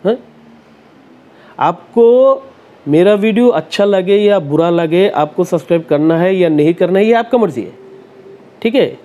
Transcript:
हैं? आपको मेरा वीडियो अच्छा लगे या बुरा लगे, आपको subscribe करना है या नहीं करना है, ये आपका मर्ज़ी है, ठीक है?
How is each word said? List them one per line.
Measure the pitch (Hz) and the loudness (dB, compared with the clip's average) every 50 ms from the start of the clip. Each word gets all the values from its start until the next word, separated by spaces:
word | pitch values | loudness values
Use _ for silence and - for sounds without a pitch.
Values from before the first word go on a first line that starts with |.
| _ | _
हैं? | 180 226 262 - - - - _ - - - _ _ - _ _ _ _ - _ - - - _ - - - - - - - | -4 -4 -4 -6 -20 -20 -20 _ -20 -20 -20 _ _ -20 _ _ _ _ -20 _ -20 -20 -20 _ -20 -20 -20 -20 -20 -8 -4
आपको | 131 151 175 - - - - 233 233 233 240 254 262 269 269 269 - - - - - - - - - | -4 -4 -4 -4 -12 -8 0 2 4 4 4 4 4 2 2 -2 -4 -20 -20 -20 -20 -20 -20 -16 -6
मेरा | 147 143 156 175 202 214 | -2 0 2 2 2 2
वीडियो | 208 196 226 214 214 240 247 | 0 0 0 0 2 2 2
अच्छा | - 156 156 - - - 202 | 0 0 -4 -8 -4 -2 0
लगे | 202 202 190 180 180 202 202 | 0 0 -2 0 0 0 0
या | 208 208 202 196 | 2 2 0 0
बुरा | 156 143 143 156 165 170 | -2 -2 -2 -2 0 0
लगे, | 175 170 170 160 160 175 190 208 | 0 -2 -2 0 0 0 0 0
आपको | - - 151 151 - - 180 | 0 -2 -4 -4 -2 -6 -4
subscribe | 175 - 165 160 - 175 170 165 | -4 -4 -6 -4 -2 -4 -4 -2
करना | - 156 143 151 160 165 160 | -2 -2 0 0 0 0 0
है | 175 185 190 | 0 0 0
या | 190 180 170 | 0 0 0
नहीं | 156 147 147 160 175 | 0 0 0 0 0
करना | 170 185 170 185 190 | 0 -2 0 0 0
है, | 208 | 2
ये | 220 233 | 2 0
आपका | 226 233 233 - 240 | 0 0 -2 -2 0
मर्ज़ी | 220 185 143 117 | 0 0 -4 -6
है, | 185 - - - - - - - - - - - - - - - - - - - | -10 -10 -14 -20 -20 -20 -20 -20 -20 -20 -20 -20 -20 -20 -20 -20 -20 -20 -20 -6
ठीक | - 226 226 | -6 -2 0
है? | 277 196 123 127 - - | 0 -2 -2 -4 -12 -20